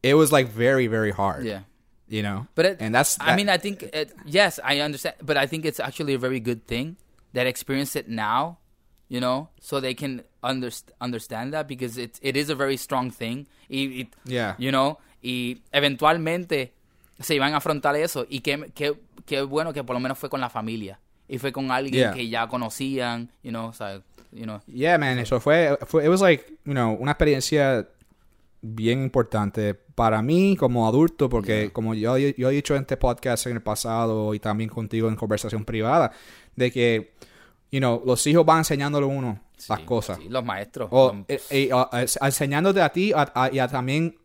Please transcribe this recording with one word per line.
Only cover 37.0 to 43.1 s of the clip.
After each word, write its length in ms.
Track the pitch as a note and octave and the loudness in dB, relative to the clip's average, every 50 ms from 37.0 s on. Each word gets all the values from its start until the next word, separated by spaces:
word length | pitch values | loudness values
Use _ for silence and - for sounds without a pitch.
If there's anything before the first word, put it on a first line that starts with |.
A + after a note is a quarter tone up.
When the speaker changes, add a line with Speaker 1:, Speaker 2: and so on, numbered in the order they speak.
| G2+ _ _ _ - _ _ - - _ _ _ _ _ | -2 _ _ _ -20 _ _ -20 -20 _ _ _ _ _
Speaker 1:
you 80 | - C3+ | -2 0
know, 240 | C3 B2 A#2 - - | 2 2 0 0 2
los 220 | B2+ B2 A#2 - | 0 0 2 2
hijos 180 | D3 D3+ E3+ D#3 | 4 6 6 8
van 140 | D#3+ D#3 D#3+ | 8 6 6
enseñándole 460 | D#3 - D#3 C#3 C#3 C#3+ D3 D3 C#3 | 4 0 0 -2 -2 0 0 0 0
a 20 | C3+ | 0
uno 320 | C#3 C#3 B2+ A#2+ G#2+ G2 - _ _ _ - - | -2 -2 -4 -4 -6 -8 -12 _ _ _ -4 -4
las 100 | G#2+ F#2+ | -4 -4
Speaker 2:
Sí, 40 | E2 | -2
Speaker 1:
cosas. 320 | E2 A#2+ A2+ - - F#2 - | -2 -2 -2 -2 -4 -8 -10
Speaker 2:
sí, 100 | - F#2 | -10 -6
los 160 | A#2+ C3 A2+ | -6 -4 -4
maestros. 440 | A2+ F#2+ G2 G#2 - - D3 A#2 G2+ | -2 -6 -6 -8 -10 -8 -8 -6 2
Speaker 1:
O, 220 | A2+ C3 C3 B2+ | 6 6 6 6
Speaker 2:
Los 120 | G#2 G2+ F#2+ - | 4 -4 -6 -6
Speaker 1:
eh, 120 | C#3 C3+ - - C#3+ C#3 C#3 B2 | -6 -6 -4 -2 0 0 2 4
eh, 40 | |
o, 160 | C3 B2 B2+ - | 2 2 2 2
eh, 140 | A#2+ A#2+ B2+ A#2+ - - | 0 -2 -2 -2 -2 0
enseñándote 580 | C#3 C#3 C3+ - D3+ C3+ C#3+ D3 F3 G3 F#3+ G3 | 0 0 0 0 -2 0 0 2 2 2 4 4
a 60 | E3+ C#3+ | 2 2
ti 220 | - F3 F#3+ G#3+ | 2 0 0 2